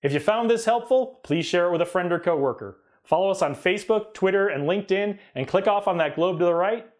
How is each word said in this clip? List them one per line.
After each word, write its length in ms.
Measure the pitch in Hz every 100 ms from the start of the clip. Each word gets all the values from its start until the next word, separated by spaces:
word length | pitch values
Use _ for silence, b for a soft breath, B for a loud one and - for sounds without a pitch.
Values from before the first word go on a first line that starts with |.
If 100 | 143
you 80 | 147
found 300 | 175 220 233
this 160 | 233 226
helpful, 520 | 233 233 262 254 -
please 240 | - 165 165
share 220 | 180 175
it 40 |
with 80 | 170
a 60 | 170
friend 260 | 185 180
or 60 | 170
coworker. 580 | 170 165 139 117 101 - b b
Follow 260 | _ 165 190
us 100 | 190
on 140 | 151
Facebook, 580 | 139 180 202 - 220 214
Twitter, 360 | - 190 190 196
and 200 | 143 143
LinkedIn, 500 | 196 202 190 208 202 B
and 140 | - 135
click 180 | 185 196
off 220 | 202 202
on 80 | 175
that 180 | 156
globe 240 | 147 175 165
to 40 |
the 80 | 175
right. 340 | 170 185 233 226